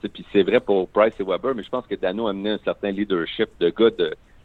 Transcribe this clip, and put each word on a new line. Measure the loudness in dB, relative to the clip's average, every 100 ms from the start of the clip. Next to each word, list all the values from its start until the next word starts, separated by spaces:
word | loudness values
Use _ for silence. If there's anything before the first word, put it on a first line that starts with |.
tu |
sais, | -10
puis | -12 0
c'est | 2
vrai | 4 2
pour | 2 0 2
Price | 2 2 2
et |
Weber, | -4 -2 -4 -6
mais |
je | -6
pense | -8 -6
que | -6
Danault | -4 -4 -4
a |
amené | -4 -4
un | -4
certain | -4 -4 -4
leadership | -4 -2 -2 -4 -4 -6 0
de | 0
gars | 4 2
de, | 4 -4
tu | -4 _ -20